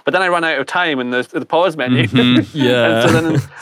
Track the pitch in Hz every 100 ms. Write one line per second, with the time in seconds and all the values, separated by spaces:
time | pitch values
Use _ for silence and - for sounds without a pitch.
0 | - 175 185 175 165 143 139 175 170 131
1 | 123 123 123 160 160 165 185 156 127 123
2 | 165 127 123 123 101 147 123 123 117 113
3 | 117 165 165 135 - -